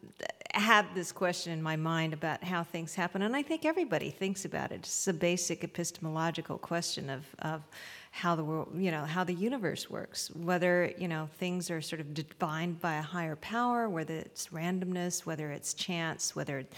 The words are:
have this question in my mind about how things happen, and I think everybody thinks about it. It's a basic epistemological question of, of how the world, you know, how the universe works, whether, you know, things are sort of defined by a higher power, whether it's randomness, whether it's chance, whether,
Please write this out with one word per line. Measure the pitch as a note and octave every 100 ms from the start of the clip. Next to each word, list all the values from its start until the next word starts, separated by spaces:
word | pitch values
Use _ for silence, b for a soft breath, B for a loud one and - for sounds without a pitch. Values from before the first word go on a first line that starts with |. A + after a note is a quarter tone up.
| - - - - -
have | - G#3+ G#3 F#3+
this | F3+ E3+
question | - F3+ F3 F3
in | D#3+
my | D#3+ D#3
mind | D#3+ E3 D#3+
about | D#3 D#3+ C#3+
how | F3+ F3+
things | E3+ E3+ E3
happen, | - F3 F#3+
and | G#3 C4+
I |
think | C#4+ D#4+
everybody | D4+ D#4+ C#4+ D#3+ C#3+
thinks | - F#3+ G3
about | E3 D3+ C3
it. | -
It's | - - F#3+
a |
basic | E3 F3 F3 - E3
epistemological | F3 - E3 - D#3+ D#3 E3 E3 - -
question | - E3+ E3+ - C#3
of, | C3+ - -
of | D#3 D#3+ D3+ B B B B
how | - F3+
the | E3
world, | D3+ D#3+ -
you | E3+ F#3+
know, | D#3
how | D3+ F3
the | F3+
universe | F3 A3 C4+ F3 - -
works, | - - - -
whether, | - E3+ F3+ F3+ F3+ E3+ -
you | F3+
know, | D#3+ D#3 -
things | F3+ F3+ E3+
are | E3
sort | D#3 D#3+
of | D3
defined | D3+ D#3 - E3+ D#3 F3 E3
by | E3+
a | D3+
higher | D3+ F3 D#3+ D3+
power, | - A3+ B3 A#3+ A3+
whether | E3 D#3
it's | D#3+ - - -
randomness, | D#3+ E3+ F#3 F#3 F3+ F3 F3 -
whether | D#3 D3+
it's | C#3+ -
chance, | - - E3+ E3 - -
whether, | - D3 C#3 C3